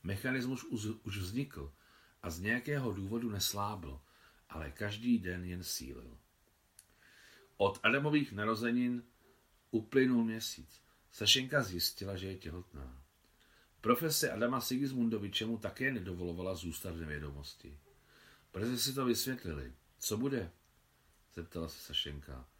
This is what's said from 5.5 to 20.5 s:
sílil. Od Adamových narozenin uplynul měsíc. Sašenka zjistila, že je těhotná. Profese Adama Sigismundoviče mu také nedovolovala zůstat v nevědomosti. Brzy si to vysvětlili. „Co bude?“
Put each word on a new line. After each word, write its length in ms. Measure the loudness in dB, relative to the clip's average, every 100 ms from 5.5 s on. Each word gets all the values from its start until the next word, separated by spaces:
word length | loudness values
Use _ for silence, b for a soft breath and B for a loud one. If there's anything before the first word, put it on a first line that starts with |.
| -6
sílil. 540 | -4 -6 -6 -10 -14 -18 _ _ _ _ _ -20 -20 B B B B B B 4
Od 240 | 4 6
Adamových 500 | 4 4 4 4 2
narozenin 680 | 0 0 2 2 2 2 0 -6 b b b b _ _
uplynul 540 | -2 2 4 6 6
měsíc. 580 | 4 0 -6 -8 -14 -20 b b b
Sašenka 520 | 2 6 6 6 2
zjistila, 540 | 2 0 0 0 -4 -4
že 100 | -4
je 120 | -6
těhotná. 640 | -8 -10 -10 -12 -12 -14 -20 _ b b b b b _
Profese 500 | 4 6 6 2 2
Adama 300 | 2 2 2
Sigismundoviče 880 | 0 0 0 2 2 2 0 -2 -2
mu 120 | -2
také 340 | -4 -2 -2
nedovolovala 600 | 0 -4 -4 -4 -2 -4
zůstat 420 | -2 -4 -6 -8 -6
v 40 |
nevědomosti. 800 | -6 -6 -6 -8 -12 -14 -18 -18 -20 -20 B B B B B
Brzy 260 | -4 -2 2
si 160 | 0
to 100 | 2
vysvětlili. 680 | 4 4 2 -2 -4 -4 -6 -12 _ _
„Co 180 | -2 0
bude?“ 340 | 2 0 -2